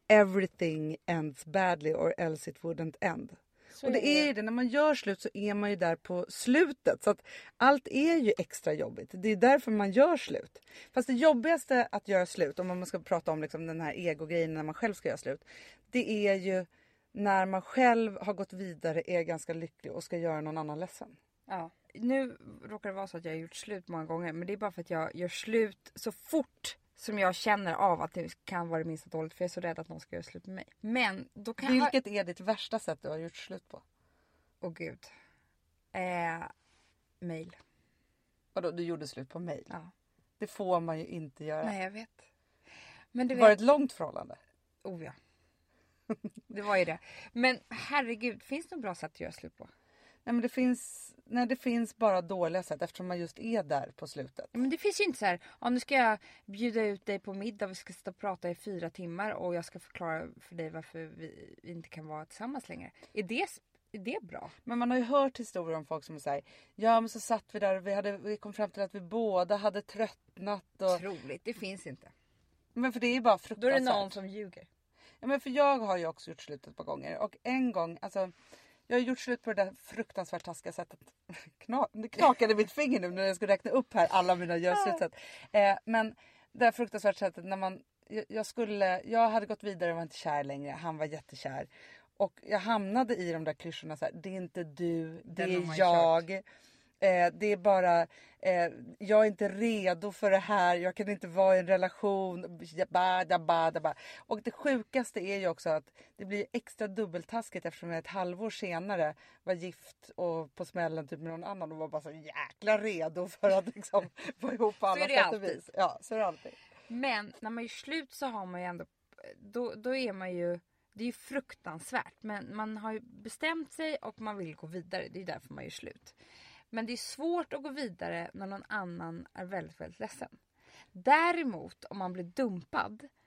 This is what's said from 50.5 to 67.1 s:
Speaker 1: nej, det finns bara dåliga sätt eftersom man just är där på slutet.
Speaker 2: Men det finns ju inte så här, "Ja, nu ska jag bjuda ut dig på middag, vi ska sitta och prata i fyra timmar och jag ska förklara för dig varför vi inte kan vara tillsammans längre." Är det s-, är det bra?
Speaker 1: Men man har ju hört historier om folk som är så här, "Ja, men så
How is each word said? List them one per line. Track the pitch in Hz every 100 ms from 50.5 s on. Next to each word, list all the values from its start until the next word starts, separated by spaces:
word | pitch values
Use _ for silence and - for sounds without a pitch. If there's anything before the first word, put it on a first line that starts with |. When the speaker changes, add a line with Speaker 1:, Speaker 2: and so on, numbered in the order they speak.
| - 254 240 - - - -
Speaker 1:
nej, | - 240 240
det | 254
finns | 254 233 226 -
bara | 220 185
dåliga | 170 190 170 180
sätt | - 151
eftersom | 175 - 180
man | 180
just | 165 -
är | 226 226
där | 147 139 - -
på | 156
slutet. | 147 131 - -
Speaker 2:
Men | 240 262
det | 330
finns | 415 -
ju |
inte | 403 -
så | 202
här, | 175 - -
"Ja, | 240
nu | 247
ska | -
jag | 269 233 214 - - -
bjuda | 202 240 226
ut | 214 196 -
dig | 196
på | 202
middag, | 196 208 208 196
vi |
ska | 185 -
sitta | 180 -
och | -
prata | 208 180 175
i |
fyra | 175 220 185 165
timmar | - 175 170 214
och | - 180
jag | 175
ska | 170 180
förklara | - - 170 160 165 -
för | -
dig | 170 160
varför | 160 160 165
vi | 160 165 160 - - -
inte | - 170 160
kan | 160 156
vara | 156 160
tillsammans | - 233 285 -
längre." | 170 170 - -
Är | 208
det | 180 240
s-, | 392 - _ _ _
är | 214
det | 185 403
bra? | 185 - - -
Speaker 1:
Men | - 240
man | 240
har | 254
ju |
hört | 233 277 269 -
historier | 220 185 165 160
om | 151
folk | 160
som | -
är | 156
så | 147
här, | 143 - - _
"Ja, | - 220 226
men |
så | 226